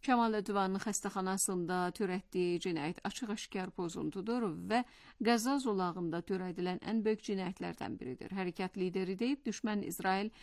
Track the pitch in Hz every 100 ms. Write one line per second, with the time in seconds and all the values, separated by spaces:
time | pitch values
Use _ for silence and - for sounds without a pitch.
0 | - 247 226 214 202 202 190 190 226 196
1 | 202 196 185 190 - 180 170 180 180 -
2 | 196 185 - 185 175 175 185 160 147 180
3 | 196 - 220 208 - 196 185 - 175 175
4 | 156 190 196 247 220 160 180 226 247 -
5 | - - 226 240 233 277 254 196 180 180
6 | 170 170 170 190 180 180 180 180 - 220
7 | 214 220 - 196 185 190 175 - - 110
8 | 127 127 - 196 185 170 185 196 185 185
9 | 185 190 240 285 - 202 220 214 - 175
10 | 190 190 220 -